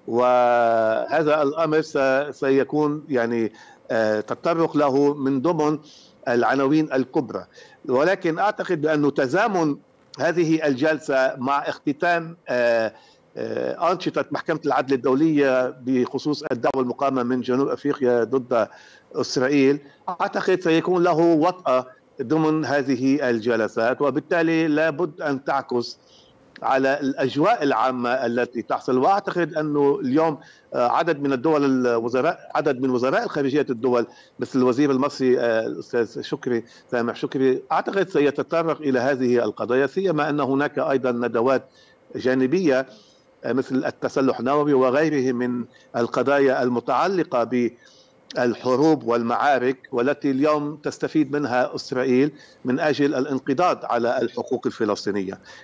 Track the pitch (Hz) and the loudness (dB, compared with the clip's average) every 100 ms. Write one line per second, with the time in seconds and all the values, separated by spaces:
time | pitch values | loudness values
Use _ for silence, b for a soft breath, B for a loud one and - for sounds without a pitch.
0 | - 117 123 123 123 120 117 113 110 113 | -4 2 4 4 4 4 4 2 2 0
1 | 123 151 151 151 143 151 160 156 156 143 | 0 0 2 2 0 0 0 0 0 0
2 | 135 135 147 131 139 135 127 147 151 151 | 2 0 -2 -4 0 2 2 0 -2 -2
3 | 147 127 117 117 107 B B B - 117 | -2 -2 0 0 -2 B B B -4 0
4 | 107 107 - 120 170 165 160 151 147 131 | 0 0 -2 -6 -2 0 0 2 2 2
5 | 143 147 135 139 143 165 151 151 B B | 2 0 -2 -2 0 0 0 -2 B B
6 | B _ - 123 117 135 135 156 151 131 | B _ -2 0 2 2 2 0 0 -2
7 | 127 160 120 98 90 B B B - 127 | -2 -4 -4 -8 -12 B B B -2 0
8 | 165 190 185 160 202 214 185 170 151 156 | 2 0 -2 -2 -2 -2 -4 -2 0 0
9 | 143 139 131 170 226 185 156 139 _ _ | 0 0 0 0 0 0 -2 -4 _ _
10 | _ - 165 170 160 156 151 127 156 156 | _ -4 -2 0 2 2 0 0 0 0
11 | - 135 131 139 127 139 160 - - 135 | 0 0 2 0 -2 -2 -2 -6 -6 -2
12 | 175 170 165 170 - 123 120 117 110 - | 0 0 -2 -14 -4 0 2 2 0 -6
13 | B B _ - - 110 - - 170 185 | B B _ -10 -6 -4 -4 -2 -2 -2
14 | 165 151 139 147 - 156 147 131 135 135 | -2 -4 -4 -6 -4 -4 0 -2 0 0
15 | 135 135 160 147 139 127 127 - 123 127 | 2 2 2 4 2 2 0 -4 -2 0
16 | 120 135 151 143 - 123 123 135 127 113 | 0 -2 -4 -4 -4 -2 -2 0 -2 -2
17 | 139 131 120 127 120 127 139 - 143 139 | -2 -2 -2 -2 0 0 0 -2 -4 0
18 | 123 120 113 131 120 120 104 B B B | 2 2 2 -2 0 0 0 B B B
19 | B - 127 147 127 147 135 143 B B | B -6 -4 -2 2 4 4 2 B B
20 | - 180 196 202 190 180 175 160 165 180 | -10 -4 -4 -2 0 0 2 0 2 2
21 | 175 160 170 160 165 180 147 127 127 B | 2 4 4 4 2 0 0 0 0 B
22 | _ - 117 160 156 156 139 143 131 123 | _ -10 -2 0 2 0 0 -2 0 0
23 | 135 147 131 117 110 113 107 - 113 131 | 2 2 2 0 0 0 0 0 0 0
24 | 143 139 - 175 160 165 160 147 160 143 | 0 -2 -2 0 2 2 0 2 0 0
25 | 170 151 156 135 - 139 127 123 120 - | -6 -4 -6 -4 -2 -4 -2 -4 -4 -10
26 | b b b _ _ - 110 135 135 139 | b b b _ _ -8 -2 2 2 0
27 | 139 139 135 139 170 233 143 113 127 127 | -2 -2 -2 0 2 2 0 0 0 -2
28 | 120 131 120 120 120 117 - 127 - 127 | -2 -2 -2 -2 -2 -4 -6 -6 0 2
29 | 151 196 196 180 165 156 156 147 139 139 | 2 0 -2 -4 -4 -2 -2 2 2 2
30 | 131 143 165 139 B B B 131 120 123 | 0 2 2 -2 B B B -2 0 2
31 | 165 147 143 131 160 151 143 131 123 117 | 0 -2 0 0 2 2 2 2 2 0
32 | 117 127 151 - - 151 151 127 131 123 | 0 0 0 -2 -6 -2 -2 0 0 0
33 | 127 185 233 151 139 143 135 117 127 123 | 0 0 -2 -2 0 0 0 -2 0 0
34 | 110 B B - 123 135 127 120 147 131 | 0 B B -10 -4 2 2 4 2 2
35 | 143 - 131 127 120 113 117 - - 120 | -2 0 2 2 2 0 -2 -6 -6 -2
36 | 113 - - 143 131 117 110 B - 123 | -2 -4 -8 -6 -2 -4 -4 B -6 -2
37 | 117 - 147 143 131 131 - 160 - 196 | -2 -4 -6 0 2 0 0 -2 -2 -2
38 | 185 156 143 139 131 170 165 151 151 127 | 0 2 2 0 -2 -2 -2 -2 0 0
39 | 131 131 127 120 107 - 107 127 139 190 | 0 0 2 2 0 -4 -2 0 0 0
40 | 190 151 151 147 131 135 143 143 147 131 | -2 0 -2 -2 0 0 -2 -2 -2 0
41 | 127 120 120 113 123 135 - b b b | 0 -2 -2 0 2 2 -2 b b b
42 | _ 127 127 131 131 175 165 131 131 B | _ -4 0 2 2 2 2 2 0 B
43 | B B B _ 120 123 123 131 - - | B B B _ -4 -4 -2 -2 -4 -6
44 | 139 147 135 - 123 147 147 135 131 135 | -4 0 0 0 0 0 2 4 4 2
45 | 160 147 131 120 123 123 117 b b 120 | 0 0 0 -2 -2 -4 -8 b b -4
46 | 120 - 127 143 139 127 127 120 127 127 | -2 0 0 4 4 2 0 -2 -2 0
47 | 175 190 156 123 113 123 117 - - - | 0 0 -2 -2 0 0 -2 -4 -20 -20
48 | _ _ - - 123 107 127 127 160 147 | _ _ -12 -2 -2 -2 0 2 2 2
49 | 117 117 117 113 139 131 127 131 - 120 | 0 -2 0 0 2 2 0 -4 -6 -2
50 | 127 143 143 131 151 151 147 151 143 - | 0 0 -2 0 2 0 -2 -8 -10 -6
51 | 143 156 139 147 135 123 135 139 - 127 | -2 0 0 -2 -2 0 -2 -4 -6 -4
52 | 135 127 147 - B B 127 135 156 139 | 2 4 2 -2 B B -4 0 0 2
53 | 143 139 139 131 - 135 180 123 110 120 | 0 0 -2 -4 -2 0 2 0 -2 -2
54 | 117 127 123 - - 127 120 - 107 101 | 0 0 -2 -4 -6 -4 -4 -2 -2 -2
55 | - 101 92 95 B B | -2 -4 -4 -8 B B